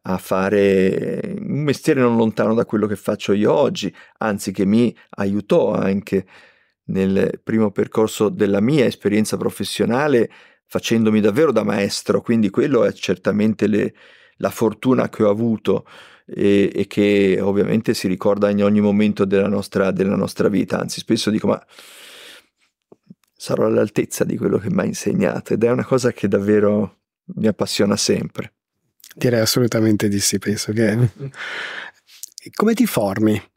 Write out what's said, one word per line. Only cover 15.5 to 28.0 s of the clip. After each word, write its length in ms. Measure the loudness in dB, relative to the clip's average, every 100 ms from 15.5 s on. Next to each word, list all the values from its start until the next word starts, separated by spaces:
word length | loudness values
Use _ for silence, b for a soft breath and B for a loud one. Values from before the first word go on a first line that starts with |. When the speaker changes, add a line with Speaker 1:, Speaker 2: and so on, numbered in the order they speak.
| -2 0 -2 -4 B B B
Speaker 1:
e, 460 | -14 -2 2 4 2
e 140 | -2 -4
che 500 | 0 2 4 4 2
ovviamente 540 | 0 0 0 0 0
si 140 | -2 -2
ricorda 420 | 0 0 2 2
in 140 | 2
ogni 180 | 2 4
momento 440 | 4 4 2 2
della 220 | 2 2 2
nostra, 440 | -2 -2 0 0
della 240 | 0 0
nostra 320 | 0 -2 -2 -2
vita. 320 | 0 -2 -4
Anzi, 200 | -6 -10
spesso 280 | -2 -2 0
dico: 180 | -2 -2
"Ma 160 | -4 _ B B B B B B B B _ _ _ _ -20 _ -20 _
sarò 300 | _ -6 -2
all'altezza 580 | 0 0 0 -2 -4 -4
di 140 | -4 -2
quello 200 | -2 -2
che 120 | -2
mi 120 | -2
ha 40 |
insegnato", 680 | -2 -4 -4 -2 -2 -4 -4
ed 100 | 0
è 80 | 0
una 140 | 0
cosa 260 | 0 0 0
che 140 | -2 -2
davvero 720 | 0 2 2 4 0 -2 _ _ _ -16
mi 120 | -2 -2
appassiona 500 | -2 -4 0 0
sempre. 560 | 0